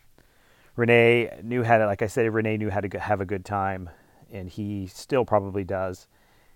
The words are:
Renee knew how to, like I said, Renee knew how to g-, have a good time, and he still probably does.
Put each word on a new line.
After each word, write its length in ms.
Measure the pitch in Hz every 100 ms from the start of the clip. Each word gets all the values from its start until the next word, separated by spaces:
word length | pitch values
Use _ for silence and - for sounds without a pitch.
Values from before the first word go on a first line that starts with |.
| _ _ _ _ _ _ _ -
Renee 640 | 117 117 117 120 113 -
knew 200 | 107 123
how 160 | 113 113
to, 80 | 107
like 160 | 101
I 60 | 107
said, 240 | - 113
Renee 220 | 110 110 110
knew 140 | 107
how 100 | 101
to 80 | 98
g-, 100 | 95
have 220 | 90 101
a 40 |
good 200 | 95 101
time, 440 | 92 101 95 95 90 - _ _ -
and 160 | 104 90
he 400 | - 104 101 95
still 360 | - - 135
probably 380 | 113 107 98 98
does. 460 | 95 95 92 92 _ _ _ _ _